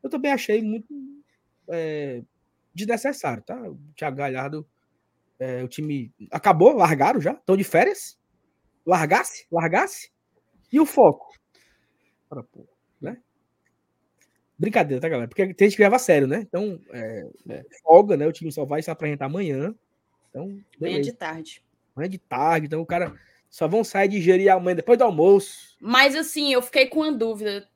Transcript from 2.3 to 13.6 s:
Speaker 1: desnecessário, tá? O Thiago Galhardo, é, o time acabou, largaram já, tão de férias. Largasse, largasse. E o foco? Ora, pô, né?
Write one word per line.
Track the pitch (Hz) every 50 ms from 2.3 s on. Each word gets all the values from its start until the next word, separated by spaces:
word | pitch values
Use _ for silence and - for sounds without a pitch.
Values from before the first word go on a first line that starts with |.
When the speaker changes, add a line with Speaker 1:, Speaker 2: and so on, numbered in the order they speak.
| _ _ _ _ _ _ _ _ _
Speaker 1:
desnecessário, | 175 214 208 233 226 240 277 277 - - 147 120 113
tá? | _ - 196 254 233 -
O | - - 143 151 _
Thiago | - 156 147 135 135
Galhardo, | 143 139 127 131 135 139 147 151 151 _ _ _ _ _ _ _ _ _ _ _ _ _ _ _
é, | 131 131 127 123 127
o | 123
time | - - 151 151 147 139 120 - _ _ 104 -
acabou, | - 151 - 208 180 156 180 247 311
largaram | 226 185 160 156 135 139 190 262 214
já, | 143 180 277
tão | - _ - 190
de | 196 -
férias. | - - 160 - 392 403 - - - _ _ _ _ _ _ _ _ _ _ _ _ _ _ _
Largasse, | 165 180 175 160 151 185 240 - - - - _ _
largasse. | 165 165 165 165 165 220 370 392 - - - _ _ _ _ _ _ _ _ _ _ _ _ _
E | - 294
o | 320
foco? | - - 294 233 160 139 - - - _ _ _ _ _ _ _ _ _ _ _ _ _ _ _ _ _ _ _ _
Ora, | 151 135
pô, | - _ _ - - _ _ _ _ _ _ _
né? | - 156 247 240 _ _ _ _ _ _ _ _